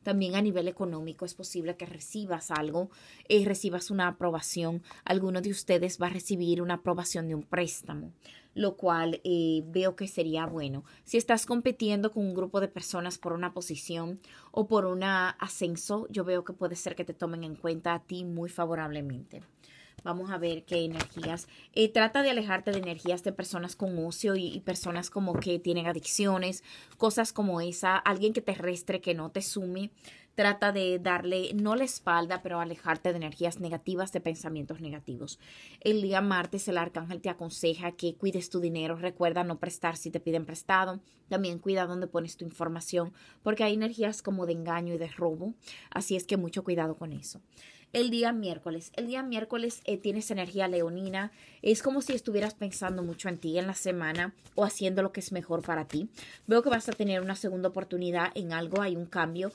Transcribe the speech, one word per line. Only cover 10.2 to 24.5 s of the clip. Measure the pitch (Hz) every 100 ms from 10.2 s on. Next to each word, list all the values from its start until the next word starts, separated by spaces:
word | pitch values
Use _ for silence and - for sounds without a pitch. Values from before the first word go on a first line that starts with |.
| 160 160 160
bueno. | 165 143 139 - -
Si | - 233
estás | 233 226 -
compitiendo | 240 254 - 214 202 214
con | 214 196
un |
grupo | 185 185 196
de | 190
personas | 180 - 180 180 175
por | 175
una | 170 180
posición | 175 170 151 - 170 165 190 - - -
o | 220 208
por | 214 185
un | 185
ascenso, | 196 190 185 - 190 - 175 165 - 208 226
yo | 208
veo | 180 180
que | 175
puede | 185 175 170
ser | 180 156
que | 170
te |
tomen | 160 170 165
en | 165 151
cuenta | 170 165 170
a | 170
ti | - 180
muy | 180 170 170
favorablemente. | 175 165 165 151 147 143 127 - - - _ - - - -
Vamos | 180 175 190
a | 185
ver | 170 160
qué | - 175 165
energías. | 160 - - 160 170 - - -
Eh, | - 220
trata | 220 220 277
de | 277
alejarte | 247 208 185 208
de | 196
energías | 180 165 175 180 190
de |
personas | 196 - 180 175 -
con | 190 170
ocio | 165 170 214 190
y, |
y | 175